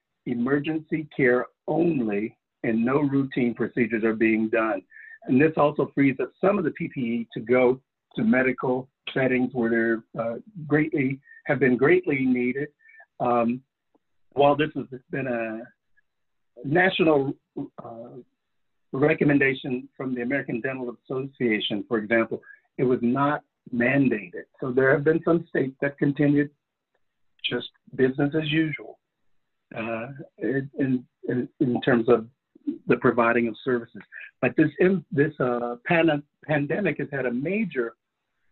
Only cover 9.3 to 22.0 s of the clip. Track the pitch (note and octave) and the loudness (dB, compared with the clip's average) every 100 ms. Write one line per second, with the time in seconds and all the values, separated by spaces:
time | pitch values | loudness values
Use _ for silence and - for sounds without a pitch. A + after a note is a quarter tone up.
9.3 | B2+ B2 B2+ A2+ A#2 A2+ A2+ - - A#2 | 0 0 0 0 2 0 -2 -6 -6 -6
10.3 | A#2 - F#3+ C#3+ D3 D3+ D#3+ C3 C#3 - | -8 -12 -14 -2 0 0 0 -2 -4 -12
11.3 | - - D3+ C3+ B2 - F3+ F3+ C#3 C3 | -10 -4 0 2 4 4 4 2 -2 0
12.3 | B2 B2 C3 D3 _ _ - - - B2 | 0 0 -4 -8 _ _ -20 -20 -6 0
13.3 | A#2+ A#2 B2+ - _ _ _ _ _ _ | 2 0 -2 -8 _ _ _ _ _ _
14.3 | - C#3+ C#3+ D3+ D3 A2+ B2+ - C#3 C3 | 2 4 4 0 -4 -10 -12 -10 -8 -4
15.3 | A#2 A2+ A2 B2 _ _ _ _ _ _ | -4 -6 -8 -14 _ _ _ _ _ _
16.3 | _ _ - - D#3+ F#3 - E3 D3 C3+ | _ _ -14 -2 2 2 2 2 2 0
17.3 | - _ - C3+ - - A2+ A#2+ C3 A#2+ | -6 _ -12 -12 -14 -16 -16 -16 -18 -20
18.3 | _ _ _ _ _ _ C3+ D3 D#3+ D3 | _ _ _ _ _ _ 0 2 2 2
19.3 | C#3 C#3 C3 D3 B2+ C#3 - C3 B2 A#2+ | 4 2 0 -4 -6 -8 -10 -6 -4 -2
20.3 | C#3+ C#3 B2 C3+ C3 B2 A2+ - C3 C3+ | -4 -4 -6 -6 -6 -8 -12 -8 -8 -8
21.3 | - B2 G#2+ - G#2 - A#2 | -4 0 0 -2 -6 -4 -4